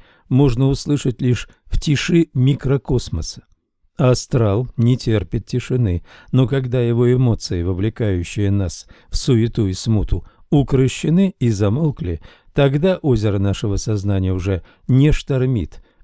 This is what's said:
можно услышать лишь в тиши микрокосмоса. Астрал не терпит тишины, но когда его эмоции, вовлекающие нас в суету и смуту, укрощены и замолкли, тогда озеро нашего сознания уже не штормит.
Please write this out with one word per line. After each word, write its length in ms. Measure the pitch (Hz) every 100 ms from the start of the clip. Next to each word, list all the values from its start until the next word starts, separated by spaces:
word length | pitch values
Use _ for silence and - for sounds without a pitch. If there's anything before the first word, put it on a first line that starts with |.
| - _ -
можно 380 | 131 143 117 135
услышать 520 | 139 - 143 - 113
лишь 280 | 127 120 - _ -
в 120 | -
тиши 500 | - 139 - 170 165
микрокосмоса. 1120 | 131 127 - 127 139 - 120 - 82 73 - - _ _ _ _ -
Астрал 680 | 127 123 - 127 107 101 123 -
не 180 | 117 127
терпит 480 | - 107 90 113 -
тишины, 560 | 123 - 127 110 87 - - -
но 160 | 127 131
когда 320 | 135 127 127
его 320 | 120 117 120
эмоции, 500 | 127 127 110 - 90
вовлекающие 880 | 87 90 107 - 107 92 85 - 101
нас 360 | 101 92 - - - _
в 60 | -
суету 500 | - 117 113 117 101
и 80 |
смуту, 500 | 90 - 110 90 90 - _ _
укрощены 840 | 147 127 131 131 - - 170 196 -
и 120 | 120
замолкли, 720 | 101 104 120 160 - 90 82 - - _
тогда 420 | - 139 143 185 180
озеро 400 | 151 117 107 98
нашего 380 | 98 92 110 98
сознания 560 | - 104 101 98 92
уже 300 | 90 95 92 - _ -
не 240 | 123 147
штормит. 720 | 135 - 131 131 120 78 - - _